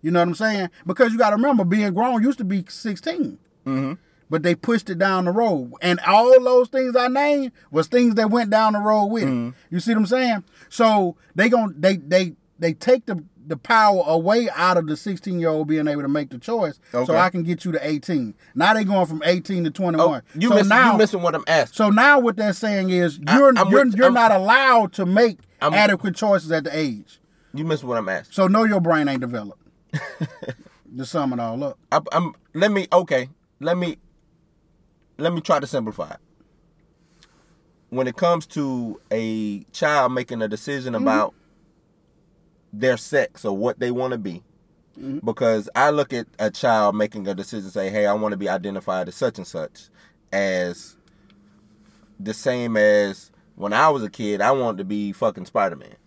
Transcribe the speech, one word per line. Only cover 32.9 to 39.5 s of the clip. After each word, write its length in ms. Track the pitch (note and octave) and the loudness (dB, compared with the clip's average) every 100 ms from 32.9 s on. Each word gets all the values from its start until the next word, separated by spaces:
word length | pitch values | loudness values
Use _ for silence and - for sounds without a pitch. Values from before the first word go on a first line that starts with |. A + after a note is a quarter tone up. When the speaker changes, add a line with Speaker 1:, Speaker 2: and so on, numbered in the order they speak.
Speaker 2:
okay. 360 | F3+ F3 C3+ B2+ _ _ _ | 0 2 -4 -4 _ _ _
Let 160 | D3 F3+ | -4 -2
me, 220 | F3 - _ _ _ _ _ _ _ _ _ _ _ - | -4 -8 _ _ _ _ _ _ _ _ _ _ _ -6
let 140 | D#3 | -4
me 80 | E3+ | -4
try 200 | - D3+ | 0 -2
to 60 | C#3 | 0
simplify 440 | C#3 A2 G2+ D#2 | -6 -6 -10 -12
it. 60 | - _ _ _ _ _ _ _ _ _ _ _ _ _ _ _ _ _ | -12 _ _ _ _ _ _ _ _ _ _ _ _ _ _ _ _ _
When 160 | B2 B2+ | -4 -4
it 80 | A#2+ | 0
comes 300 | F3 E3+ - | 0 0 -4
to 520 | - C#3 B2+ A#2 - _ | -8 -6 -6 -8 -12 _
a 480 | A2+ A2+ A2 G#2+ | -6 -4 -4 -6